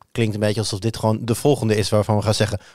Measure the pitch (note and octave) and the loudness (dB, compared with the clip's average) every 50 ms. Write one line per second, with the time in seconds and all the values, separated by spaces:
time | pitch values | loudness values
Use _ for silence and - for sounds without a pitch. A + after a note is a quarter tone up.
0 | _ _ - - A2+ G#2+ G#2 G#2 G#2+ G#2 G#2 A2+ G#2 - - F#2+ G#2 A#2 - - | _ _ -4 -2 -2 -2 0 0 0 0 0 0 -2 -4 -4 -4 -4 -4 -4 0
1 | - A2 A2 - A#2+ A2+ A2+ - - D3 C#3 B2+ A#2 A2 G#2+ G#2+ G2+ - - G#2+ | 0 0 0 0 -2 -2 -2 0 2 2 2 2 2 2 2 2 2 2 2 2
2 | G2+ - G#2+ G#2 G2+ A2 G#2+ - A2 - A2 - - - - | 2 2 0 2 2 0 0 2 0 -2 -2 -6 -10 -14 -16